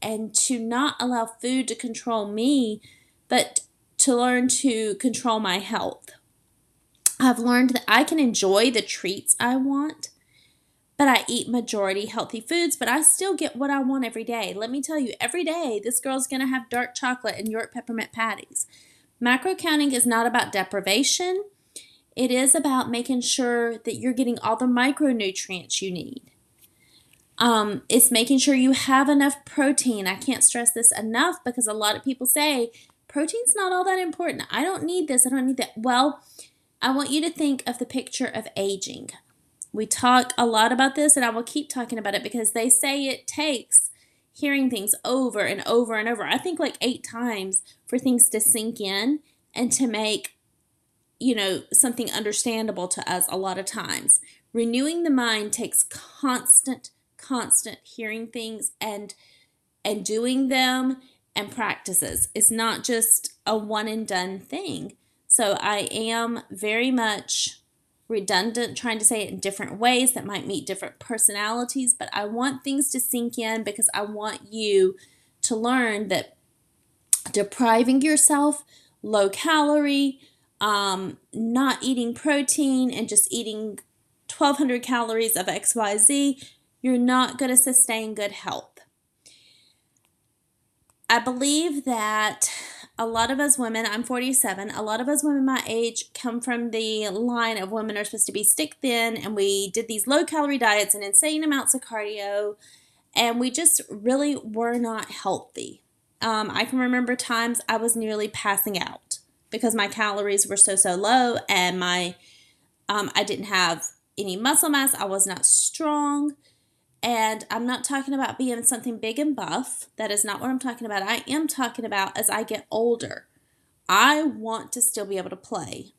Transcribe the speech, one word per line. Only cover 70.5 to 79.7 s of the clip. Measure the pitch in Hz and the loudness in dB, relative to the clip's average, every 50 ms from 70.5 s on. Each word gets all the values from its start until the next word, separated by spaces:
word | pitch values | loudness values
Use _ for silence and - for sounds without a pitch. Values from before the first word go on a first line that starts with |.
| 196 143 - | -6 -6 -6
different | - 190 - - - - - | -6 -8 -8 -10 -14 -14 -14
personalities, | - - 233 214 - - 202 202 208 214 226 240 247 247 - 269 254 240 - | -10 -8 -2 2 2 2 2 0 -4 -4 -4 -4 -4 -4 -4 -4 0 0 0
but | - 214 - - | 0 -2 -6 -6
I | - 208 | -6 -4
want | 208 226 233 254 277 262 262 - | -4 -4 -2 -2 -2 -4 -4 -6
things | 285 269 277 285 - | -4 -2 -2 -2 -2
to | - 262 | -4 -4
sink | - - - 240 240 240 - | -4 -2 -2 -2 -4 -4 -4
in | 247 226 220 220 226 214 | -4 -4 -4 -4 -4 -4
because | 208 202 233 220 - - | -6 -6 -2 -2 -2 -2
I | 196 208 | -2 -6
want | 208 214 208 208 220 226 - - 202 214 | -6 -8 -8 -8 -8 -8 -10 -12 -12 -8
you | 220 214 208 202 190 190 185 190 - - - _ _ _ _ _ _ - | -4 0 2 4 4 4 4 2 -2 -14 -20 _ _ _ _ _ _ -2
to | - 247 | -2 0
learn | 220 226 240 254 262 247 226 208 208 214 190 | 0 0 2 2 2 2 0 0 -2 -2 -2
that | 185 - - - _ _ _ _ _ _ _ _ _ _ _ _ _ _ _ - - - - - | -2 -2 -2 -4 _ _ _ _ _ _ _ _ _ _ _ _ _ _ _ -2 -2 -2 -2 -2
depriving | - 202 202 202 - - 254 226 226 233 247 247 262 269 | -2 -2 -2 0 0 2 4 6 6 6 6 6 4 4
yourself, | 269 311 302 302 - - 302 285 285 294 285 - - _ _ _ _ _ _ _ | 4 4 4 6 6 6 6 6 4 2 2 0 -6 _ _ _ _ _ _ _
low | - 208 220 202 196 196 | -6 0 4 4 4 4
calorie, | 196 - - 320 320 302 294 294 | 2 -2 0 2 4 4 4 4